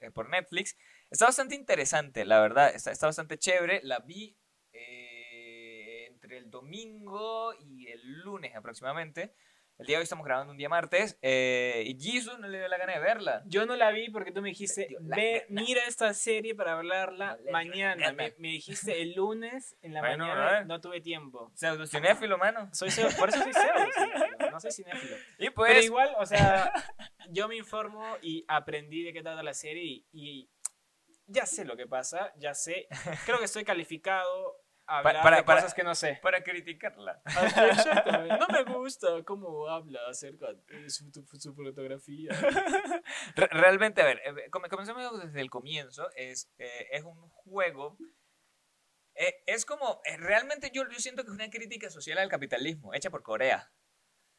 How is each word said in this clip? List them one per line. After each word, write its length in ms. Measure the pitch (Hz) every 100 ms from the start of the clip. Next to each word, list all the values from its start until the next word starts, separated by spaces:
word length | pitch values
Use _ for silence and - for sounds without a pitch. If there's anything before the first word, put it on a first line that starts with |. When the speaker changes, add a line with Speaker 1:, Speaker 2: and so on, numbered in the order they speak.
Speaker 1:
eh, 100 | 117
por 160 | - 117
Netflix. 460 | 180 - 247 - - - - -
Está 160 | - 233
bastante 300 | 254 262 285
interesante, 680 | 262 175 135 156 143 120 98
la 160 | 110
verdad, 320 | 107 123 143
está, 180 | - -
está 140 | - 156
bastante 320 | 156 156 156
chévere. 420 | 190 180 170 190
La 160 | 135 120
vi, 380 | 123 190 214 _ _ _ _
eh, 1300 | 117 120 123 120 120 120 117 117 117 113 113 107 117 117
entre 300 | 123 107 127
el 120 | 117
domingo 1040 | 123 139 202 226 214 202 196 220 226 226 226
y 280 | 147 131 120
el 320 | 117 127 147
lunes 320 | 190 190 131 110
aproximadamente. 760 | 117 113 131 156 160 151 202 _ _ _ _ -
El 100 | 123
día 80 | 156
de 40 |
hoy 20 |
estamos 200 | 170 165 147
grabando 260 | 131 143
un 60 | 139
día 120 | 143
martes, 480 | 170 160 180 214 -
eh, 600 | 131 131 127 127 123 117 110
y 120 | 131
Jesus 380 | 165 247 226 247
no 100 | 202
le 120 | 190
dio 80 | 185
la 100 | 180
gana 160 | 185
de 60 | 170
verla. 420 | 175 220 170 110 190
Speaker 2:
Yo 180 | 190 226
no 100 | 247
la 140 | 220
vi 200 | 214 233
porque 200 | 214 185
tú 80 | 190
me 80 | 202
dijiste, 320 | 180 196 -
Speaker 1:
Le 60 | 190
dio 100 | -
la 140 | 156 165
Speaker 2:
"Ve, 300 | 220 226 214
Speaker 1:
gana. 120 | 202
Speaker 2:
mira 200 | 233 247 240
esta 260 | - 220
serie 400 | 202 226 220 220
para 200 | 208 170 165
hablarla 540 | 170 185 190 185 196
Speaker 1:
No 40 | -
le 60 |
dio 80 | -
Speaker 2:
mañana". 440 | 165 170 190 196 175
Speaker 1:
la 100 | 156
gana. 120 | 139
Speaker 2:
Me, 100 | 151 156
me 100 | 165
dijiste 520 | 160 - 202 202 170
el 120 | 170 185
lunes 600 | 202 220 226 262 - -
en 120 | 165 156
la 60 |
Speaker 1:
Bueno, 260 | 147 147 165
Speaker 2:
mañana, 320 | 135 151 208
Speaker 1:
¿eh? 60 | 180
Speaker 2:
no 140 | 165
tuve 220 | 180 175
tiempo. 500 | 160 160 139 127 117 -
Speaker 1:
Pseudo 320 | 165 156 156
cinéfilo, 500 | 151 170 214 220 180
mano. 320 | 196 226 196
Speaker 2:
Soy 200 | - 190
pseudo, 180 | 208 226 -
por 120 | -
eso 120 | 285
soy 120 | 269
pseudo 380 | 277 415 508 403 539
cinéfilo, 540 | 453 330 311 - -
no 80 | 160
soy 120 | 208
cinéfilo. 440 | - 180 254 262 - -
Speaker 1:
<laughs> 120 | -
Y 100 | 190
pues 220 | - 226
Speaker 2:
Pero 100 | 247
igual, 300 | 226 240 277 226
o 60 | 190
sea, 440 | 202 196 190 185 - - - - - 180
yo 160 | 175 214
me 80 | 226
informo 480 | 214 214 214 214 220 220
y 240 | 165 160 -
aprendí 560 | 151 147 151 147 160
de 80 | 170
qué 100 | 165
trata 180 | 160 160
la 140 | 151 135
serie 280 | 151 165
y, 240 | 165 127 _
y 380 | 160 147 139 131 _ - _ _ _ _ _ -
ya 220 | 240 220
sé 180 | - 151
lo 100 | 117
que 120 | 123
pasa, 440 | 127 127 170 196 151
ya 160 | 143
sé. 340 | 139 165 180 - 139 175 156 -
Creo 140 | 247
que 60 | 202
estoy 180 | 214
calificado 920 | 208 180 160 156 190 190 180 185 185 - _ _ -
a 140 | 147
Speaker 1:
Pa-, 60 | 147
Speaker 2:
hablar 140 | 156
Speaker 1:
para, 140 | 160 160
Speaker 2:
de 60 |
Speaker 1:
para, 180 | 151 160
Speaker 2:
cosas 120 | 180
que 100 | -
no 120 | 175 160
sé. 240 | 156 139
Speaker 1:
para 220 | 190 185
criticarla. 800 | 180 175 170 165 214 - 104 -
Speaker 2:
Ah, 240 | 147 170 214
sí, 100 | 233 226 -
exactamente. 580 | 311 285 - 202 165 214
No 100 | 359
me 140 | 320 254
gusta 340 | 254 262 - 185 165
cómo 460 | 165 202 180 151 151
habla 320 | 165 156 127 120
acerca 380 | 127 139 131 127
de 380 | 98 _ 147 147
su, 200 | - 147
su, 140 | 147 139 143
su 140 | 151 139
fotografía. 760 | 135 139 131 139 - 147 156
Speaker 1:
<laughs> 1040 | 156 285 381 370 381 349 339 - - - -
Re-, 120 | 196
realmente, 500 | 160 185 196 214 202
a 40 | 151
ver, 160 | 120 135
eh, 240 | 143 113
come-, 180 | 185 175
comencemos 560 | 190 202 233 - 220
desde 160 | 170 147
el 100 | 131
comienzo. 600 | 127 135 156 131 143 180 127
Es, 340 | 127 127 - -
eh, 300 | 123 120 123
es 120 | 143
un 260 | 165 165 170
juego. 640 | _ 190 196 175 139 147 202 320 _ _ _ _ _ _ _ _ _ _ -
Eh, 200 | 180 180 -
es 180 | 220 -
como, 360 | 294 254 -
eh, 140 | 147 160
realmente 540 | 170 214 269 294 285
yo, 100 | 269 254
yo 100 | 240
siento 240 | 254 254
que 60 | 240
es 60 | 202
una 140 | 220
crítica 400 | 226 220 240 202
social 280 | 160 156 170
al 100 | 190
capitalismo, 640 | 156 135 123 151 156 104
hecha 160 | 139 190
por 140 | 151
Corea. 480 | - 110 131 98 - _ _ _ _ _ _